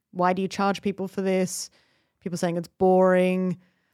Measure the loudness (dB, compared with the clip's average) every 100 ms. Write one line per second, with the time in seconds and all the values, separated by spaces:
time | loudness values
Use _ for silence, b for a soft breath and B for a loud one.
0 | _ -2 0 0 -4 -2 -2 -2 -4 -6
1 | -8 -6 -2 0 -2 -6 -14 _ _ _
2 | _ _ -10 -4 -4 -4 -6 0 4 6
3 | 6 4 2 0 -2 -4 _ _ _